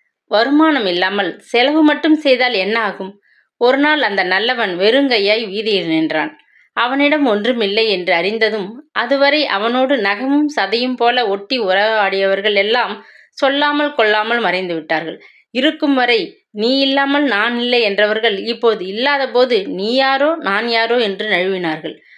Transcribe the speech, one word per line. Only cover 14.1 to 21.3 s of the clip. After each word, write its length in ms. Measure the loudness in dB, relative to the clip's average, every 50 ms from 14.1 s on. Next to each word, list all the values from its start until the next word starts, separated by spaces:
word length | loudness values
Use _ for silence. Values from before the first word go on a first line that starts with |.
| 2 2 0 0 0 0
மறைந்து 320 | 0 0 0 -2 -2 -4 -6
விட்டார்கள். 440 | -6 -4 -4 -4 -4 -4 -6 -12 -14 -16 -20 _ _ _ _ -4
இருக்கும் 420 | 0 0 0 0 0 0 0 2
வரை 240 | 2 2 2 2 0 0 -4 -10 _ _ _
"நீ 200 | -6 -2 0 0 0 2
இல்லாமல் 460 | 0 0 0 0 0 0 0 0 0
நான் 280 | 0 0 0 0 0 -2 -2
இல்லை" 200 | -2 0 0 0
என்றவர்கள் 560 | 0 0 0 2 0 0 0 0 0 -2 -2 -2 -4
இப்போது 360 | -6 -4 0 0 0 0 0 -4
இல்லாத 360 | -8 -6 -4 -2 -2 0 -2 -2
போது 300 | -2 0 0 2 2 2 0 -2
"நீ 220 | -4 -6 -6 -4 -2 0
யாரோ 360 | 0 2 2 2 0 0 0 -2
நான் 320 | -2 -4 -4 -2 -2 -2 -2
யாரோ" 280 | 0 0 0 0 0 0
என்று 280 | 0 -2 -4 -4 -4
நழுவினார்கள். 640 | -2